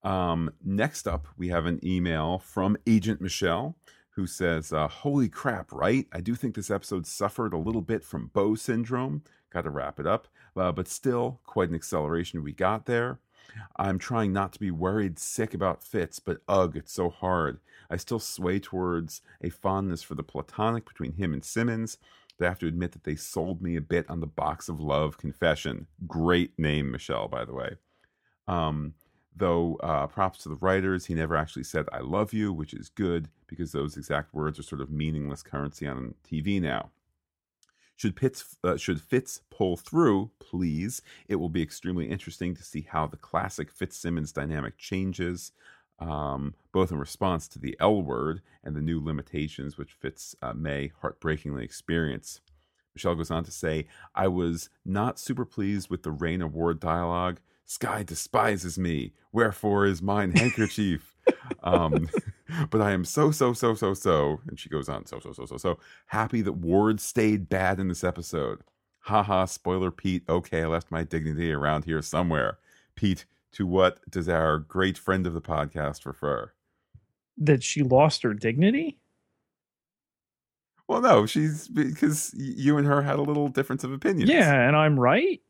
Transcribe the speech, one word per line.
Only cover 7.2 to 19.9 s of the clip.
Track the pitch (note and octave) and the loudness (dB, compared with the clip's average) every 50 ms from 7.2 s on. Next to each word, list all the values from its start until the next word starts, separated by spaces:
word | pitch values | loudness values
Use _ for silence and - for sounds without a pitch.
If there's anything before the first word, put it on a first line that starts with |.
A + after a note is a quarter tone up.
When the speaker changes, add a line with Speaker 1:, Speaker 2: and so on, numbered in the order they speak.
| G2+ G2+ - - A#2+ G#2+ F2 | -4 -4 -2 -2 -4 -2 -2
Speaker 1:
a | E2 | -2
little | D#2+ F#2+ A2+ A#2 F2+ | -2 -2 -2 -2 -2
bit | - A2+ G#2 - | -2 -4 -4 -4
from | - - D#2 A#1 A#1 | -6 -10 -10 -10 -2
Bo | _ G#2+ G2 G#2 G#2+ | _ 0 2 2 0
syndrome. | A2 - - A#2+ A2+ A#2+ A#2 B2+ B2 B2+ C3+ D3 D3 D3+ _ _ _ _ _ | 0 -2 -2 -2 -2 -2 -2 -2 -4 -4 -4 -6 -8 -8 _ _ _ _ _
Gotta | _ F2+ E2+ D#2+ | _ -6 -4 -4
wrap | C#2+ C#2 C2 C#2+ - - | -4 -6 -6 -6 -6 -4
it | C#2+ | 0
up. | D#2 G2+ A#2 - _ _ _ - _ _ | 0 0 0 -2 _ _ _ -20 _ _
Uh, | F#2+ F#2 F2+ E2+ | -2 0 0 0
but | D2+ F2+ - | -2 -4 -6
still, | - - - C#3 B2 A#2+ A#2+ A#2+ B2+ - _ | -8 -4 -2 0 0 0 0 -2 -6 -10 _
quite | - - A2 F#2 E2+ | -6 0 0 0 0
an | E2 | 0
acceleration | D#2+ - - - E2+ D2+ D2 E2 E2+ F2 - - E2+ D2+ | -6 -6 -4 -4 -2 -2 0 -2 -2 -4 -4 -6 -8 -8
we | C#2+ D#2 | -8 -6
got | - F#2 F#2 G#2+ A2 - | -2 0 0 0 -2 -2
there. | - B2 A#2 A#2 B2 C3 B2+ _ _ _ _ - - - A2+ G#2 - _ | -2 0 0 0 -2 -6 -10 _ _ _ _ -20 -20 -18 -18 -18 -18 _
I'm | - F#2 G2 F#2+ F#2 | -4 -2 0 0 -2
trying | - - B2 A#2 A2 G2+ F#2 | -2 -2 0 0 2 2 2
not | G2 G2 G2 - | 0 -2 -4 -6
to | - | -6
be | G#2+ G2 | -4 -4
worried | F2 D#2+ E2+ F#2 G2 A2 G#2 G2 E2 - | -2 0 0 0 2 2 0 -2 -2 -6
sick | - - - - A2+ A2 - | -10 -10 -4 -4 -4 -4 -2
about | E2+ G2 F#2+ E2 - - | 0 0 0 0 -2 -8
Fitz, | - - A2 E2+ D#2+ - - | -6 -2 -2 -2 -2 -6 -12
but | _ - E2+ - _ - | _ -6 -6 -6 _ 2
ugh, | G2+ G2 F#2 F2 D2+ | 4 4 4 4 0
it's | D#2 D#2+ - - | -6 -12 -10 -4
so | - F#2 F2 | -2 -2 -2
hard. | D#2+ - - F#2 F#2 F2 D#2+ C#2+ B1+ - _ _ _ - - _ | -2 -2 -2 0 2 2 2 0 -2 -6 _ _ _ -20 -12 _
I | E2 F2 | -8 -8
still | - - B2 A2+ | -6 -4 -6 -6
sway | - - - - F#2 F2+ F#2 G2+ | -6 -8 -10 -4 -2 -2 -2 -2
towards | G2 - - F#2 F2+ F2+ F2 E2+ E2+ D#2 - - _ _ - _ - | -4 -6 -6 -4 -2 0 0 -2 -4 -6 -10 -16 _ _ -18 _ -8
a | F2 | -8
fondness | F2 - _ G2 F#2+ G2 G2 F#2+ | -8 -4 _ -2 0 0 0 -2